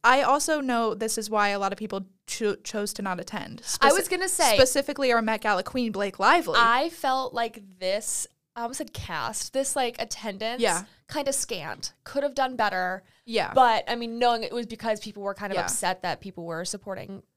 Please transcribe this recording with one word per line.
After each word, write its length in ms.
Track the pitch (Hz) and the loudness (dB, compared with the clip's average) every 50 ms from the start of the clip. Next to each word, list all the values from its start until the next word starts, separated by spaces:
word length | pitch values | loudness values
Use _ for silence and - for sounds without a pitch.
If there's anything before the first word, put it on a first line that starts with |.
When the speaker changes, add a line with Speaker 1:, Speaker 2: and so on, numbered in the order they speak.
| - | 6
Speaker 1:
I 200 | 226 254 269 277 | 6 6 6 6
also 360 | - 269 294 285 - 311 302 | 4 2 2 2 0 0 0
know 360 | 277 254 247 233 233 220 - | 0 0 0 0 0 -2 -2
this 220 | 196 220 220 - - | -2 -4 -4 -4 -4
is 120 | 220 208 | -4 -2
why 200 | 214 214 208 202 | 0 2 2 2
a 100 | 202 202 | 2 0
lot 120 | 202 196 | -2 -2
of 60 | 196 - | -4 -4
people 300 | 214 202 196 196 196 190 _ _ _ - | -8 -6 -6 -6 -8 -8 _ _ _ -10
cho-, 280 | - - 226 208 202 - | -6 -2 0 0 -2 -2
chose 340 | _ - - 214 208 208 - | _ -8 -6 -4 -4 -4 -6
to 80 | - | -6
not 180 | 196 196 185 175 | -6 -6 -6 -6
attend. 420 | - - - 208 - - - - - - - - | -8 -8 -8 -8 -8 -8 -12 -12 -6 -6 0 4
Speaker 2:
I 100 | 269 277 | 6 6
Speaker 1:
Speci-, 40 | 302 | 6
Speaker 2:
was 140 | 381 370 - | 4 2 -2
gonna 180 | 370 359 370 370 | -2 -2 0 -2
say 280 | - - 330 262 220 | 2 4 4 6 8
Speaker 1:
specifically 580 | 202 262 262 - 277 277 - 285 269 277 254 240 | 8 6 6 6 0 0 0 -2 0 2 4 4
our 80 | 233 | 4
Met 200 | 226 220 220 214 | 4 2 -2 0
Gala 220 | - 220 208 185 196 | 2 2 2 2 0
queen, 280 | - - 254 247 226 | -2 -2 -2 -2 -2
Blake 280 | 208 190 202 202 190 - | 0 -2 -2 -2 -2 2
Lively. 360 | 190 220 302 349 - - 160 220 | 4 6 6 6 4 4 4 6
Speaker 2:
I 320 | 233 226 233 254 294 339 | 6 6 6 4 2 0
felt 440 | 330 - - 269 262 262 262 269 262 | -4 -4 -2 0 0 0 -2 -2 -2
like 280 | 240 233 233 226 226 202 196 185 180 | -4 -4 -4 -6 -12 -20 -20 -14 _
this, 480 | 185 185 190 214 - - - - - - _ _ _ _ _ | -2 -2 -2 -2 -2 -4 -6 -6 -6 -8 _ _ _ _ _
I 80 | 233 233 | -8 -8
almost 160 | 233 262 - | -8 -6 -8
said 120 | - - _ | -10 -10 _
cast, 600 | - - - 175 156 123 117 214 - - - - | -14 -10 -8 -6 -4 -4 -4 -4 -6 -8 -4 -2
this, 220 | 269 277 269 - | -2 -2 0 0
like, 200 | 285 254 240 240 - | 0 -2 -2 -2 -6
attendance 600 | - 220 - - - 220 196 190 214 226 240 254 | -8 -8 -8 -8 -8 -8 -8 -6 -6 -6 -2 0
Speaker 1:
Yeah. 220 | 226 214 170 170 196 - _ _ _ _ | 2 2 2 0 -2 -8 _ _ _ _
Speaker 2:
kinda 240 | - 302 277 269 | -6 -4 -2 -2
scant. 600 | 269 - - - 233 175 151 160 110 - - - _ _ _ | -2 -2 -4 -4 -6 -8 -8 -10 -10 -10 -10 -12 _ _ _
Could 200 | - - 285 277 | -6 -4 -2 -2
have 100 | 285 247 | -2 0
done 200 | 269 262 254 254 233 | 0 -2 -2 0 0
better. 460 | 220 208 190 185 185 180 185 190 _ _ _ _ _ | 0 0 0 -2 -2 -2 -4 -6 _ _ _ _ _
Speaker 1:
Yeah. 280 | 233 226 214 180 - - | -2 -2 0 0 2 6
Speaker 2:
But, 320 | 269 254 240 226 214 - - | 6 6 8 6 4 2 -2
I 80 | 240 | -4
mean, 240 | 233 233 233 226 233 | -4 -4 -8 -2 2
knowing 240 | 247 240 233 226 226 | 2 2 2 2 -2
it 80 | - | -4
was 140 | - 240 240 | -6 -6 -6
because 340 | 233 233 220 - 233 220 214 | -8 -10 -8 -4 -4 -4 -4
people 240 | - 220 202 208 196 | -6 -14 -12 -8 -8
were 120 | 196 196 | -8 -6
kind 180 | - 208 196 190 | -6 -6 -4 -2
of 20 | |
Speaker 1:
Yeah. 80 | 180 196 | -2 -2
Speaker 2:
upset 380 | - - - - 180 185 185 | -2 -4 -2 -2 -2 -2 -2
that 180 | - 180 156 - | -4 -6 -6 -4
people 240 | - 196 180 - 170 | -8 -14 -12 -12 -10
were 200 | 165 165 160 180 | -8 -8 -6 -6
supporting 580 | 180 - 196 _ 202 190 - 226 202 196 196 - _ _ | -6 -8 -10 _ -10 -10 -10 -10 -14 -14 -18 -18 _ _